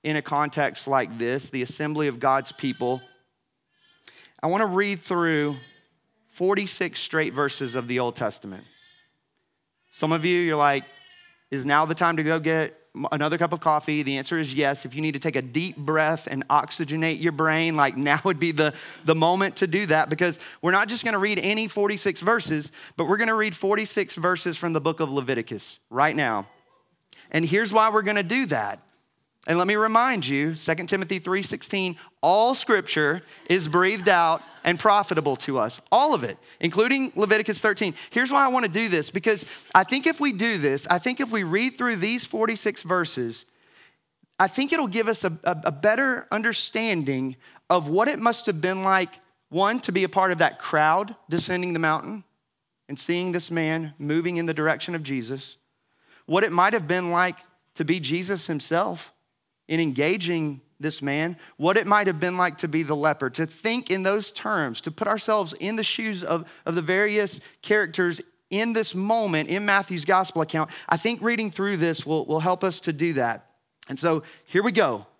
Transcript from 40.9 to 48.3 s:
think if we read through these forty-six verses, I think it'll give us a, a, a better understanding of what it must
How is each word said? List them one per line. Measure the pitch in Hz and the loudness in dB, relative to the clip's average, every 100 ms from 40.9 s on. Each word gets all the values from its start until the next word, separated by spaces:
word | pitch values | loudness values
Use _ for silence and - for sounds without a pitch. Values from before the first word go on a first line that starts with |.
| 175 | 0
think | 254 247 | 0 -2
if | 262 | -2
we | 220 | -2
read | 175 190 254 254 | 0 0 0 -2
through | 247 208 | -2 0
these | 202 240 | -2 -2
forty-six | - 220 220 220 214 - | -4 -2 -2 0 -4 -4
verses, | 160 180 160 - 120 113 - _ _ _ - _ _ _ _ - | -2 -2 0 -4 -6 -8 -16 _ _ _ -20 _ _ _ _ 0
I | 185 | 0
think | 254 277 | 0 0
it'll | 330 247 | 0 0
give | 208 220 | 0 0
us | 220 | 0
a, | 190 160 | -2 -2
a, | 170 160 | -4 -2
a | 151 | -4
better | 143 214 226 269 247 - | 0 2 2 0 -2 -4
understanding | 214 208 - - 220 226 180 139 131 131 127 - - _ | -2 0 -2 -4 -2 0 0 0 -2 -4 -8 -20 -20 _
of | 180 147 | 0 2
what | 180 247 | 2 2
it | 285 | 2
must | 233 | 0